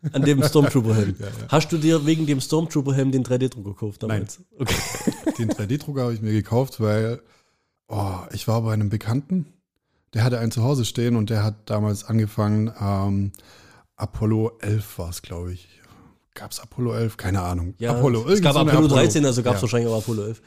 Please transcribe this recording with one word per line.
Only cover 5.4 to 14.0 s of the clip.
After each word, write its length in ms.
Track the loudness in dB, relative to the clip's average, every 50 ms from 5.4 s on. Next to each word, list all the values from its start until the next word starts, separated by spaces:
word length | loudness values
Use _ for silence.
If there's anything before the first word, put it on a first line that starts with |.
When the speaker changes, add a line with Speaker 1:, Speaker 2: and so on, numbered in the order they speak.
| -2 -4
Speaker 2:
drei 160 | -2 -4 -2
D 120 | -4 -4 -4
Drucker 240 | -4 -6 -4 -2 -2
habe 120 | -2 -2
ich 60 | -4
mir 120 | -2 0 0
gekauft, 480 | 0 0 2 2 0 0 0 -2 -2
weil, 420 | 0 0 2 2 0 -2 -4 -6 _ _ _ _ _ _ _ _ _ _ _ _ _
oh, 300 | _ -6 -4 -4 -4 -6 -8 -10 -10 -10
ich 160 | -8 -2 0
war 120 | 0 0 0
bei 100 | 0 0
einem 160 | 0 0 0
Bekannten, 560 | -2 -4 -2 -2 -2 -2 -2 -2 -2 -2 -2 -4 _ _ _ _ _ _ _ _ _ _ _ _ -2
der 100 | 0 2
hatte 160 | 2 2 0
einen 100 | -2 -2
zu 140 | 0 0 0
Hause 200 | 2 2 0 0
stehen 300 | -2 -2 -2 0 0 2
und 160 | 0 0 0
der 140 | 0 0 0
hat 260 | 0 -2 -4 _ -4
damals 320 | -2 0 0 0 -2 -4 -4
angefangen, 680 | -2 0 0 0 0 0 -2 0 2 2 2 0 0 -2 -4
ähm, 500 | -2 -2 0 0 0 0 0 0 -2 -2 -4 -10 -20 -20 -20 -20 -20 -20 -20 -20 _ _ _
Apollo 640 | _